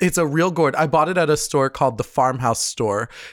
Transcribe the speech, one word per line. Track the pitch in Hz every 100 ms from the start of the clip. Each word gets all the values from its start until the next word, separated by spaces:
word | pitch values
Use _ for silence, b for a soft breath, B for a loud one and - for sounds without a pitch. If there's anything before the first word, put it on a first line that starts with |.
It's | 180 180
a | 156
real | 151 180
gourd. | 165 151 131
I | 156
bought | 156 160
it | 180
at | 156
a | 151
store | - 147 135
called | - 139 110
the |
Farmhouse | - - 131 131 123 113
Store | - - 110 101 120 B B